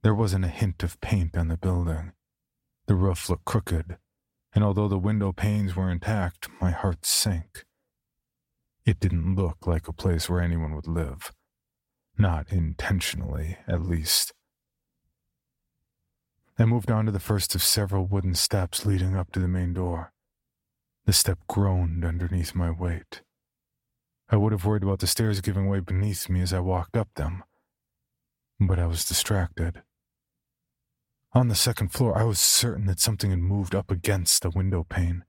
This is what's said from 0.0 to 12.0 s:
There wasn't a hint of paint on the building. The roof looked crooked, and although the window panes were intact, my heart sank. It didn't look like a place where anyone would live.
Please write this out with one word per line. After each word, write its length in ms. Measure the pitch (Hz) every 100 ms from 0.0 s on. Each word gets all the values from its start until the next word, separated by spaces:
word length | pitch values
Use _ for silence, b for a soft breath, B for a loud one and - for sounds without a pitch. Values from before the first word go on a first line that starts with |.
There 100 | 107
wasn't 300 | 104 107 95
a 40 | 92
hint 360 | - 104 87
of 160 | 87 -
paint 360 | - 104 82 -
on 120 | 82
the 80 | 82
building. 560 | 92 90 82 78 85 _ _ _ _ _ _ _ -
The 80 |
roof 340 | 95 98 87 -
looked 160 | 87
crooked, 540 | - 113 - 85 82 87 _ _ _ _ _
and 80 | -
although 240 | 104 98 104
the 140 | 98
window 320 | 95 107 101
panes 420 | 90 107 104 98
were 160 | 90 92
intact, 580 | 87 104 107 90 - - -
my 100 | 90
heart 340 | 82 98 85
sank. 600 | - - 110 85 - - - _ _ _ _ _ _ _ _ _ _ _
It 160 | - 95
didn't 340 | 95 85 82
look 320 | 92 92 - -
like 220 | 82 -
a 40 |
place 380 | 82 95 82 -
where 100 | 87
anyone 360 | 87 82 78 76
would 100 | 76
live. 460 | 82 76 67 - - _ _ _ _ _ _